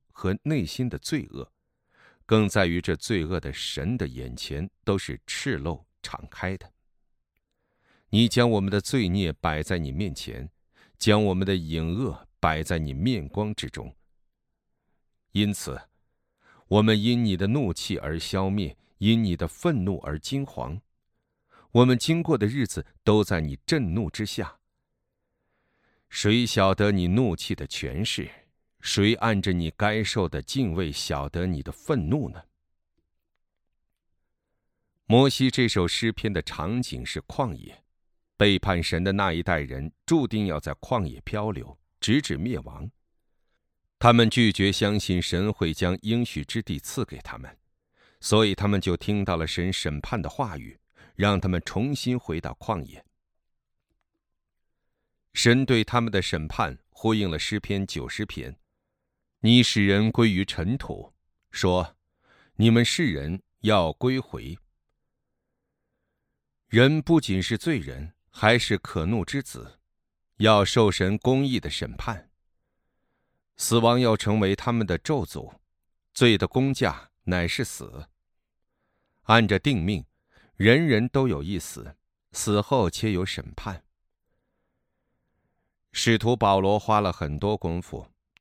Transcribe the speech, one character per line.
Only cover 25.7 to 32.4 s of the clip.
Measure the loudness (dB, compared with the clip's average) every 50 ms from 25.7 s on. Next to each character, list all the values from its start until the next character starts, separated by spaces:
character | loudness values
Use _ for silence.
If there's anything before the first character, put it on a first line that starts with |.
| _ _ _ _ _ _ _
谁 | -12 -6 -2 2 2 4 2 2
晓 | 2 2 2 4 4 4
得 | 2 2 2 2
你 | 2 2 2
怒 | 2 2 2 0 -2
气 | -4 -6 -6 -8
的 | -8 -8
权 | -10 -10 -8 -8 -8 -6 -6 -4
势？ | -4 -6 -6 -8 -10 -12 -20 _ _ _ _ _ _ _ _
谁 | -6 -2 0 2 4 4 4
按 | 2 2 0 0 0
着 | 0 0
你 | 0 0 -2 -4 -4
该 | -2 -2 0 0 -2
受 | -2 -2 -2 -2 -2 -2
的 | -4 -6
敬 | -8 -4 -2 -2 -2 0 0
畏 | -2 -2 -4
晓 | -4 -6 -6 -4 -4 -4 -4
得 | -4 -4 -4 -2
你 | -2 -2 -4
的 | -6 -10
愤 | -12 -8 -4 -4 -2 -2 0
怒 | -2 -2 -2 -4 -6
呢？ | -10 -14